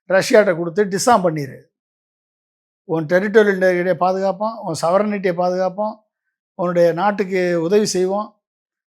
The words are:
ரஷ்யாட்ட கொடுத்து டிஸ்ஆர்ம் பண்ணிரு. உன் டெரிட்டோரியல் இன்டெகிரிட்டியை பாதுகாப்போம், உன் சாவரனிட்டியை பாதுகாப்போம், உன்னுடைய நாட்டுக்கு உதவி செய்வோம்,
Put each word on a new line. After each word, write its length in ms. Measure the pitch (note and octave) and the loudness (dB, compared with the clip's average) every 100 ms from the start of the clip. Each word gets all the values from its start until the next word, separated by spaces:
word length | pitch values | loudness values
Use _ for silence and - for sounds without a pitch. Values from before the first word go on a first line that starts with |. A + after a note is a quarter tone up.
| - | -2
ரஷ்யாட்ட 480 | F#3+ - A#3 G3+ E3 | 0 4 4 4 0
கொடுத்து 280 | E3+ E3 | -4 -2
டிஸ்ஆர்ம் 400 | G3+ F#3 B3 A3+ | -2 0 2 2
பண்ணிரு. 380 | F3+ D#3 C3+ - - _ _ _ _ _ _ _ _ _ _ _ | 2 -2 -8 -12 -20 _ _ _ _ _ _ _ _ _ _ _
உன் 220 | - E3 D#3 | -6 -6 0
டெரிட்டோரியல் 520 | F3+ G#3 A3 G#3 F#3+ | 0 2 4 4 4
இன்டெகிரிட்டியை 380 | F#3 F3+ F3+ E3+ | 2 2 0 0
பாதுகாப்போம், 540 | F3+ F#3+ G3 F#3 G#3+ | 0 0 -2 -2 -6
உன் 200 | C4 G3+ D3+ | -6 -8 -4
சாவரனிட்டியை 520 | E3 F#3+ G#3 G3+ F#3 | 0 0 0 -2 -2
பாதுகாப்போம், 600 | F3 F3+ F3+ F#3 F3+ G#3+ A3+ _ _ _ _ _ | -2 -2 -2 -4 -4 -6 -8 _ _ _ _ _
உன்னுடைய 380 | - F3+ F3 E3+ | -8 -2 2 2
நாட்டுக்கு 680 | D#3+ G3+ G3+ F#3 F#3+ F3+ E3+ | 2 0 -2 -2 -2 0 0
உதவி 240 | E3 G#3 G#3+ | 0 2 2
செய்வோம், 440 | F3+ F#3 G3 G#3+ _ _ _ _ _ | 0 -2 -2 -6 _ _ _ _ _